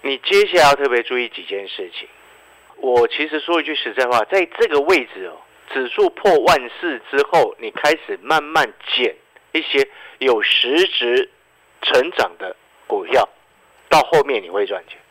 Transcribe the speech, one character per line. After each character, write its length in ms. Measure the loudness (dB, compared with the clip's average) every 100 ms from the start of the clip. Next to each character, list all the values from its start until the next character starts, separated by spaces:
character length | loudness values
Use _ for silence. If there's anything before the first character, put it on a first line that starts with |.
你 160 | -6 -6
接 280 | 0 2 4
下 160 | 4
来 60 | 4
要 60 |
特 140 | 4 2
别 140 | 0
注 160 | -2 -4
意 100 | -4
几 160 | -10
件 220 | -10 -10 -10
事 220 | -12 -12 -14
情。 100 | -18 _ _ -20 _ _ _ -8
我 320 | 0 2 2
其 180 | -2 -6
实 120 | -6
说 200 | -2 -4
一 40 |
句 100 | -2
实 200 | -6 -6
在 120 | -4 0
话， 160 | 0
在 220 | 0 -2 -2 -2
这 100 | 0
个 120 | 0
位 240 | 2 0 0
置 120 | -12 -16
哦， 120 | -16 -20 _ -10
指 160 | -8 -6
数 220 | 0 0
破 280 | 2 2 4
万 300 | 4 2 0 -8
四 200 | -8 -8 -4
之 140 | -2 2
后， 280 | 2 2 -2
你 120 | -12
开 200 | -2 0 -2 -4
始 120 | -12
慢 200 | -2 -2
慢 300 | 0 0 -2 -4 -6
减 220 | -2 -2 -4 _ _ _
一 100 | -6
些 260 | -2 0 0 -4 -20 -4
有 220 | 2 2
实 440 | 2 0 2 2 2
质 440 | 0 0 0 -2 _ _ _ _ _
成 280 | 0 2 0
长 180 | -2 -4 -4
的 160 | -14 -14 _ _ _
股 160 | -6
票， 260 | 0 0 0 _ _ _ _ _ _
到 120 | 2
后 220 | 4 2
面 180 | 2 -2
你 80 | -4
会 160 | -4 -4
赚 160 | -6 -10
钱。 100 | -20 _